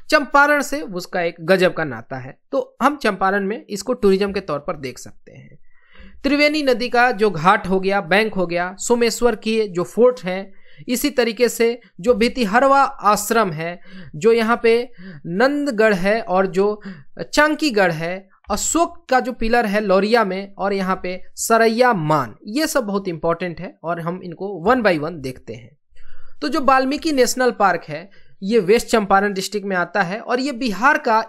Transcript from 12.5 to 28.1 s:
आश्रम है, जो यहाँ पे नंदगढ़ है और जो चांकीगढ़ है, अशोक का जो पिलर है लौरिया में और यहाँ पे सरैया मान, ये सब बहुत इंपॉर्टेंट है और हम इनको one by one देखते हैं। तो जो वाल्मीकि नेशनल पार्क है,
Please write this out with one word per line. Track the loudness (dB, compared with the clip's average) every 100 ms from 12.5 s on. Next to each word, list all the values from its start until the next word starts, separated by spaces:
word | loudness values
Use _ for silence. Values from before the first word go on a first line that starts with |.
| 4 4 4
आश्रम | 2 2 2 2 2 0 0
है, | -2 -8 -10 -16 -18 -16 0
जो | 2
यहाँ | 4 2 2
पे | 2 2 0 -12 -18 -16 -6
नंदगढ़ | 2 2 2 -2 2 2
है | 4 2 0
और | 0 0 0
जो | 2 0 -2 -10 -18 -16 -14 -4
चांकीगढ़ | 2 2 2 0 2 0
है, | 0 -6 -8 -14 _ -8
अशोक | -6 -2 0 0 -2 0
का | 0
जो | 0
पिलर | -4 0 2 2
है | 0
लौरिया | 2 2 4 2
में | 0 -4 -10 -6
और | -4
यहाँ | -2 -4 -4
पे | -6 -10 -12 -8
सरैया | 0 4 4 4 2
मान, | 2 0 0 -2 -10 -8
ये | -4 -2
सब | -2
बहुत | -2 -4 -4
इंपॉर्टेंट | -4 -2 -2 -4 -8
है | -14 -12
और | -8 -6
हम | -6 -8
इनको | -10 -12 -10 -4 0
one | 2 4
by | 2
one | -2
देखते | -8 -10 -12 -16
हैं। | -18 -18 _ _ -12 -6 -6 -6 -6
तो | -4
जो | 0
वाल्मीकि | 2 2 2 -2 -2
नेशनल | 0 0 2 0
पार्क | 2 2 0 -4
है, | -12 -14